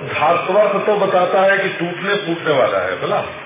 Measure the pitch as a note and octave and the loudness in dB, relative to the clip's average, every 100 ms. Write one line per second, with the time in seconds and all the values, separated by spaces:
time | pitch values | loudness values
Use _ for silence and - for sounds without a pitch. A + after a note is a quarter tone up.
0 | C3+ - D3+ F3 F#3 G3+ G#3 G3 - G#3 | -8 -2 2 2 2 2 4 2 0 0
1 | G3 F3+ F3+ F#3+ G3 F#3+ F#3+ - E3+ F3 | 2 2 2 2 4 2 0 -4 -6 -6
2 | F#3+ G3+ E3 D#3+ D#3+ C3+ G#2 F#2+ F#2 F2 | -4 -4 -4 -4 0 2 2 2 -2 -4
3 | E3+ G3+ - - | -2 -4 -4 -12